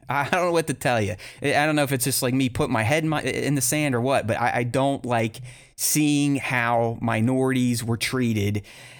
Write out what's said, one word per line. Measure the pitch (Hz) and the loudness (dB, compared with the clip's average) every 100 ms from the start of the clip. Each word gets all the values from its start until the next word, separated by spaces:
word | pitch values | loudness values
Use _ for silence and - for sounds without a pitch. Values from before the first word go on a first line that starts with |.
| - | -6
I, | 139 | -4
I | 139 | 0
don't | 185 175 | 0 2
know | |
what | 165 160 | 0 0
to | |
tell | 131 139 120 | -2 0 0
you. | 101 101 - - | 0 -4 -12 -6
I, | 143 143 | 0 2
I | 151 | 2
don't | 151 | 2
know | |
if | 139 | 2
it's | 135 135 | 0 0
just, | - | 0
like, | 127 | 0
me | 131 131 | 2 0
putting | - 151 | 0 0
my | 117 | 0
head | 107 156 | 2 2
in | 160 | 0
my, | 147 | -2
in | 131 123 123 | -2 -2 0
the | 143 | 0
sand | - 151 147 | 0 0 0
or | 120 | 0
what, | 123 131 104 | 2 0 0
but | 110 | 0
I, | 120 123 | 0 0
I | |
don't | 123 131 135 139 120 | -2 0 0 -2 -2
like | 117 113 - 123 - - - | 0 -2 -4 -16 -20 -18 -6
seeing | - 151 151 147 143 139 | 0 2 2 4 2 0
how | - 127 120 120 117 113 | -2 0 2 2 0 -2
minorities | 117 110 117 131 131 131 123 117 | -2 2 2 2 2 2 2 0
were | 117 117 | -2 -2
treated. | - 131 120 107 104 107 - - - - | -2 0 0 2 0 -2 -6 -16 -20 -20